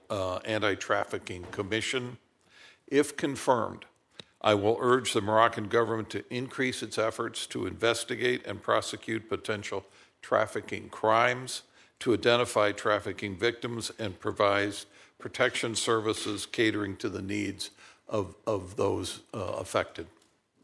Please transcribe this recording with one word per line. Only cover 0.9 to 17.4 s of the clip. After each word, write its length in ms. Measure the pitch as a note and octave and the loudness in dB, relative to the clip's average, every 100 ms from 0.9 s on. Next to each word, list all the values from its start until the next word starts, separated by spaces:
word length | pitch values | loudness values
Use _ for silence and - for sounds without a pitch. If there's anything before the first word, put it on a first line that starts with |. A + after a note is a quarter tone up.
| G2+ G2 G2+ - F#2 F2 | 0 0 -6 -8 -12 -10
commission. 680 | - G2 A2 G2+ C3 B2 B2+ _ _ _ - - _ - | -6 -2 -2 -2 -4 -6 -12 _ _ _ -20 -20 _ 0
If 300 | C3+ D3 - | 2 2 0
confirmed, 680 | D3+ C3 - A#2+ G2 F2+ - _ _ - - _ | -4 -2 4 4 2 -6 -18 _ _ -20 -20 _
I 140 | G#2+ | 4
will 220 | G#2 G2+ A#2 | 6 4 4
urge 340 | B2 B2+ A#2 | 4 4 4
the 60 | A#2 | 0
Moroccan 480 | G2+ G#2+ A2+ A2+ G#2 | 4 6 6 4 0
government 420 | A#2 A2 A2+ G#2 | 2 2 -2 -4
to 140 | G#2+ - | -8 -6
increase 500 | B2 B2+ - B2+ B2 | -8 -6 -2 -2 -2
its 160 | A2 - | -6 -2
efforts 480 | A2+ - A#2 - - | -2 -2 -6 -6 -6
to 180 | B2 F#2+ | -4 -4
investigate 800 | F2+ A2+ A#2 - A#2 B2 B2 - | 0 2 2 -2 -2 0 0 -4
and 160 | G2 | -8
prosecute 640 | - A2 - G#2+ - A2 - | 0 0 0 -8 -6 -6 -4
potential 560 | G2 - G#2+ G#2 G2 - - - _ | -6 -4 -6 -6 -8 -10 -20 -20 _
trafficking 680 | - A2 G#2+ A2+ - G2 - | 0 2 2 -4 -6 -10 -10
crimes, 720 | - A2 A2+ B2 B2+ B2+ - - _ - - | 0 4 6 4 2 -6 -10 -12 _ -20 -6
to 120 | C3 | 0
identify 600 | G#2 A#2+ A#2+ B2 A2+ G#2 | 4 4 4 4 4 2
trafficking 640 | G2+ A2+ G#2 G2+ F#2 G#2 F2+ | 2 0 0 0 -6 -6 0
victims, 540 | A#2 A#2 B2 A#2 G#2 - | 0 0 -6 -6 -8 -6
and 220 | G#2+ F#2 | -8 -6
provide 540 | G#2+ G2 G2+ G2+ G2+ G2 - - - _ | -6 2 4 4 0 -4 -12 -20 -20 _
protection 560 | A2 - B2+ - A#2+ | -8 0 0 2 -4
services 720 | G#2+ - A2+ G#2+ G#2 G#2+ G2+ | -2 2 2 2 -2 -2 -6
catering 520 | - - A2 G#2 G2+ F#2 | -6 2 2 2 -4 -4
to 100 | A2 | -6
the 140 | F#2+ | -6
needs 480 | F#2+ G#2 | -4 -4